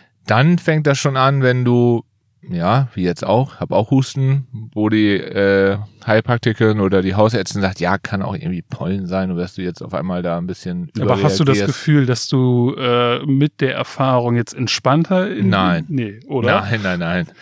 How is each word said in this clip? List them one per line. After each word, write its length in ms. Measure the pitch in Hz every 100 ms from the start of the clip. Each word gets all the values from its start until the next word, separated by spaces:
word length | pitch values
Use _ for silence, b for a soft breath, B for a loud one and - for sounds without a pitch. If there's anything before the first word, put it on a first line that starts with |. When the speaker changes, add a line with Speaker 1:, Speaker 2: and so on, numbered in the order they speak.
| B B -
Speaker 1:
Dann 320 | 110 156 175
fängt 280 | - 156 147
das 120 | 135
schon 180 | 143 131
an, 260 | 135 139
wenn 220 | 127 127
du, 400 | 123 120 120 117 - _ _ _
ja, 460 | - 87 90 127 127
wie 80 | -
jetzt 220 | 90 85
auch, 360 | 95 113 139 -
hab 100 | 85
auch 200 | 95 110
Husten, 560 | 135 131 135 135 139 127 113 110
wo 140 | 107 107
die, 220 | 107 104
äh, 640 | 98 - 101 98 98 98 101 107 - -
Heilpraktikerin 760 | 110 127 120 117 - 110 107
oder 220 | 95 95
die 120 | 95
Hausärztin 460 | 101 110 110 87 101
sagt, 180 | 95 92
ja, 180 | 85 98
kann 240 | - 98
auch 120 | -
irgendwie 280 | 90 82 90
Pollen 440 | - - 85 98 90
sein 240 | 95 92
und 60 | 87
dass 180 | 87
du 80 | -
jetzt 200 | 90 80
auf 100 | -
einmal 300 | 78 92 90
da 160 | 87 85
ein 80 | 90
bisschen 440 | 90 92 87 87 107
Speaker 2:
Aber 240 | - 98
hast 160 | 151 -
du 60 |
das 140 | 139 104
Speaker 1:
überreagierst. 80 | 98
Speaker 2:
Gefühl, 400 | - 156 147 127
dass 220 | 120 -
du, 460 | 135 127 120 120 -
äh, 460 | 123 123 120 127 143
mit 340 | 135 147 -
der 140 | 131
Erfahrung 600 | 131 - - 131 127 120 120
jetzt 180 | -
entspannter 760 | - 123 - 127 151 165 185 190
in 200 | 139 190
Speaker 1:
Nein. 340 | 98 90 82 -
Speaker 2:
Nee, 320 | 135 107 110 -
oder? 360 | 135 117 101
Speaker 1:
Nein, 180 | 98 110
nein, 160 | 95 87
nein. 280 | 85 90 80 B